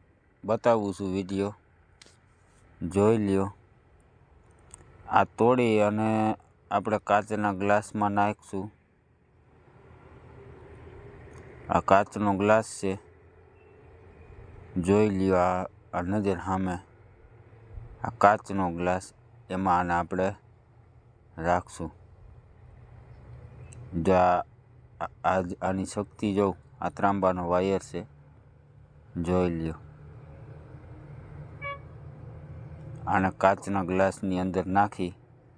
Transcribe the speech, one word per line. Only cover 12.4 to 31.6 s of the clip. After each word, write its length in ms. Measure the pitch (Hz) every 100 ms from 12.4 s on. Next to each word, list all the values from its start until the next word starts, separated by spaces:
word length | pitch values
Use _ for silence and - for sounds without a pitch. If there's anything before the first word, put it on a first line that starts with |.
| 101 110 110 -
છે, 180 | 98 95 - - - - - - - - - - - - - - - - - 92
જોઈ 320 | 87 101 107
લ્યો. 260 | 95 95
આ, 280 | 92 90 92 92 - -
આ 80 | 90
નજર 360 | 87 104 101 87
સામે 420 | 90 95 92 87 - - - - - - - - - - - -
આ 60 | - -
કાચનો 540 | 101 107 - 98 90
ગ્લાસ, 420 | 82 87 92 - - - - -
એમાં 300 | 92 95 87
આને 140 | 87
આપણે 420 | 87 82 92 95 104 _ _ _ - - - - _ _ -
રાખશું. 540 | - 90 - - 160 - - - - - - - - - - - - - - - - - - - - 85
જો 100 | 80
આ, 260 | 92 90 90 - - _ - - -
આ, 60 | 82 -
આ, 200 | 87 92 90 95
આની 240 | 90 95
શક્તિ 500 | 95 107 101 - 107
જો, 200 | 98 98 90 - -
આ 80 | 92
ત્રાંબાનો 600 | - 98 98 92 90 87
વાયર 320 | 90 95 95
છે, 240 | - - - - - - - - - - - - - 90
જોઈ 320 | 85 92 90
લ્યો. 260 | 82 80 78 - - - - - - - - - - - - - - - - - -